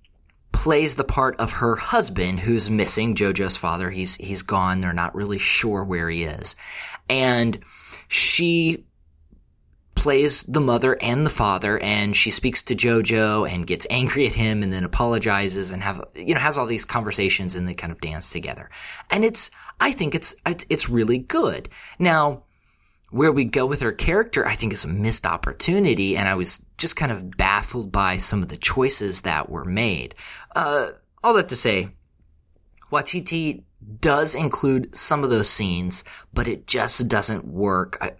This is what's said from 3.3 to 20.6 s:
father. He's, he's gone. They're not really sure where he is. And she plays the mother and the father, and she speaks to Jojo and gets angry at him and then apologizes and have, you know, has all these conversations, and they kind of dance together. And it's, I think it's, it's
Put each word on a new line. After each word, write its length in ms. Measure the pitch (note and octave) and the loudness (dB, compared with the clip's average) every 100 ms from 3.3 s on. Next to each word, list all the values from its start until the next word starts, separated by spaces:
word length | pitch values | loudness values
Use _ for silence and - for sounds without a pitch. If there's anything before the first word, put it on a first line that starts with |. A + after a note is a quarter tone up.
| F#2+ F#2+ - | 0 -2 -2
father. 340 | F2 E2+ F#2 | -4 -4 -4
He's, 260 | F#2+ F2+ - | -4 -4 -4
he's 260 | G2 F#2+ | -4 -4
gone. 380 | - F#2+ F#2 F#2 | -2 0 0 0
They're 120 | F2+ | -2
not 220 | E2+ F2 | -2 -4
really 240 | - G2+ G2 | -4 -6 -2
sure 460 | - - A2+ G2 | 0 0 0 -2
where 260 | F#2+ F2 E2 | -2 -2 -2
he 140 | E2+ | -2
is. 320 | E2 - - - - - - - - | -4 -4 -6 -6 -12 -16 -14 -10 -2
And 520 | C3 B2+ A#2+ A#2 - - - - - - | 2 2 2 2 -2 -8 -20 -20 -20 -2
she 760 | - - - E3+ E3+ D#3+ E3+ - _ _ _ _ - _ _ _ _ _ | 2 4 4 2 2 2 -2 -8 _ _ _ _ -20 _ _ _ _ _
plays 480 | - D3 C3+ D3 - | -2 2 4 4 2
the 160 | - C#3+ | 0 0
mother 360 | C#3 A#2 C3 B2+ | 2 4 2 2
and 260 | G#2+ B2+ D3+ | 0 0 0
the 40 | |
father, 480 | - G#2 F#2 G2+ G#2+ | 0 0 0 0 -2
and 380 | G#2 G#2 G2+ G2+ | 0 0 2 2
she 140 | A2 | 2
speaks 320 | - B2+ - | 2 0 0
to 120 | - A2+ | 0 0
Jojo 720 | A#2+ A2+ G#2+ A2 A2 G#2+ G#2 | 2 2 2 2 2 0 -2
and 160 | F2+ E2+ | -4 -4
gets 200 | E2+ - | -2 -2
angry 360 | B2 B2+ C#3 B2+ | -2 0 2 0
at 80 | |
him 280 | - A2 G#2+ | 2 0 0
and 100 | G2 | -2
then 120 | F#2 | -2
apologizes 880 | F2+ - A#2+ A#2 G#2+ G2+ G2 F#2+ F#2 | -2 0 2 0 2 0 0 -2 -4
and 100 | F#2 | -4
have, 220 | G2+ F#2+ - | -6 -6 -10
you 200 | - F2+ | -8 -2
know, 60 | D#3 | 0
has 180 | D3 C#3+ | 0 0
all 80 | A#2 | -2
these 180 | A2+ | -4
conversations, 720 | - B2 G#2+ G#2 G2 - F#2 | -2 -4 -2 0 0 0 -2
and 120 | F#2 F2+ | -4 -6
they 80 | |
kind 180 | F2 E2 | -6 -10
of 80 | E2 | -10
dance 300 | D#2+ D#2 - | -10 -8 -8
together. 400 | E2 - - - - - - - | -8 -8 -12 -14 -18 -18 -14 -4
And 140 | G3 | 2
it's, 260 | A3+ A3+ - - - - | 2 2 -4 -6 -12 -2
I 120 | C4+ | -2
think 220 | C#4 D#3+ | 0 -2
it's, 200 | D#3 - - | 0 0 0
it's 440 | - F3 | -4 -4